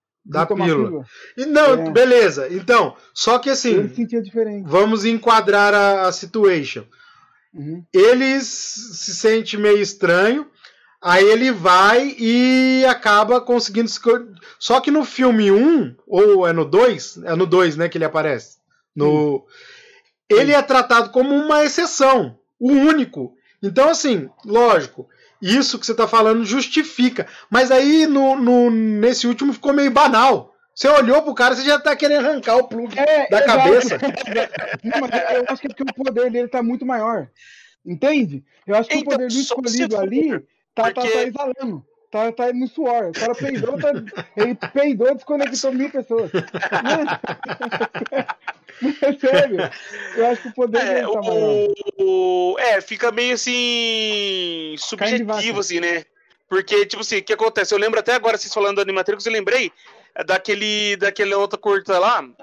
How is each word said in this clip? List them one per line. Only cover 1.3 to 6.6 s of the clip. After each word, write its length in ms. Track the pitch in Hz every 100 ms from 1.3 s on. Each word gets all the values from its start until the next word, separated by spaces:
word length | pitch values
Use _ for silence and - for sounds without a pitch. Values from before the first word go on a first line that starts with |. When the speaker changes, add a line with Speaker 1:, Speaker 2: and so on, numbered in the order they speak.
| -
Speaker 2:
E 80 | 277
não, 280 | 302 302 247 -
Speaker 1:
É. 40 |
Speaker 2:
beleza. 560 | 208 254 247 202 139 131
Então, 440 | 180 175 240 156 - _
só 260 | - - 247
que 100 | 262
assim, 260 | 269 247 196
Speaker 1:
Ele 200 | 208 -
sentia 260 | 233 233
diferente. 440 | 196 226 220 202 175
Speaker 2:
vamos 380 | 165 208 220 208
enquadrar 680 | 226 226 220 202 202 208
a, 340 | 208 202 196 185
a 40 |
situation. 720 | 180 175 226 202 175